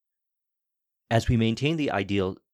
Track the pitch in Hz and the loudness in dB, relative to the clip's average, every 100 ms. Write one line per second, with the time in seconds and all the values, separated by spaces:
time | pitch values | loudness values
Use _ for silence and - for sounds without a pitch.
0 | _ _ _ _ _ _ _ _ _ _ | _ _ _ _ _ _ _ _ _ _
1 | - 113 - 117 113 113 139 165 139 101 | -2 0 2 2 2 0 -2 -2 -2 -2
2 | 95 98 95 - _ | -2 0 -2 -4 _